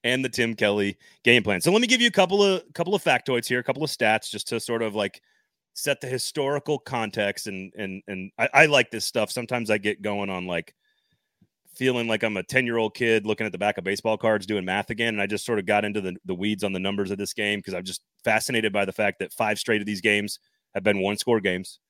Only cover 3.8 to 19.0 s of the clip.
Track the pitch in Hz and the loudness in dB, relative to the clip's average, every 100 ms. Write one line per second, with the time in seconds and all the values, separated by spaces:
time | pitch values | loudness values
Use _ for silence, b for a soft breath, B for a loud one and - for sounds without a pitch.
3.8 | 151 - 110 110 - 104 - 117 - 117 | -4 0 2 2 0 -10 -6 -6 -2 -2
4.8 | 113 104 101 - _ _ _ _ _ - | -2 -2 -4 -6 _ _ _ _ _ -6
5.8 | 143 139 131 127 - - 139 143 - 143 | -4 -4 -4 -4 -4 -2 -2 -2 -2 -4
6.8 | - 127 110 110 101 - - 98 95 104 | -2 -4 -2 0 0 -2 -8 -10 -12 -8
7.8 | 98 95 - 95 95 - 117 139 156 143 | -8 -8 -10 -10 -10 -4 2 6 6 6
8.8 | 120 110 - 120 107 - 117 123 110 107 | 2 -4 -4 -2 -2 -4 -4 -4 0 0
9.8 | 104 101 104 101 98 92 90 85 - _ | 0 -4 -4 -4 -4 -6 -4 -6 -6 _
10.8 | _ _ _ _ _ _ _ _ _ - | _ _ _ _ _ _ _ _ _ -2
11.8 | 131 123 117 110 113 98 90 131 123 117 | 0 0 0 0 0 -2 0 0 2 0
12.8 | 110 - 117 113 104 107 110 90 104 101 | 0 0 2 2 2 -2 -4 -2 -2 -2
13.8 | 90 101 113 107 113 107 95 104 92 98 | -4 -2 -2 0 2 0 0 -2 0 -2
14.8 | - 110 117 107 101 104 - 110 92 104 | -2 -2 -2 0 -2 -4 -2 -2 2 2
15.8 | 104 104 95 90 92 90 104 101 101 92 | 2 -2 -4 -8 -8 -4 -2 -2 -2 -2
16.8 | 95 101 95 98 101 - 104 104 98 90 | -2 -2 -4 -4 -6 -4 -2 -2 -4 -8
17.8 | 92 92 _ _ - 110 - 120 110 101 | -8 -12 _ _ 0 0 2 0 0 0
18.8 | 98 - | -2 0